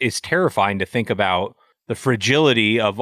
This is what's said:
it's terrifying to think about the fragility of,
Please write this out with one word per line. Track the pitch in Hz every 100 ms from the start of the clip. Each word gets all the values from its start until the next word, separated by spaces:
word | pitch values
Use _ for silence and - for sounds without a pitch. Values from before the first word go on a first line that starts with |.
it's | 123 -
terrifying | - 170 175 - 98 98
to | 92
think | 123 104
about | 101 98 90 98 - _ _ -
the | 117
fragility | 131 117 110 143 156 117 107 113
of, | 107 101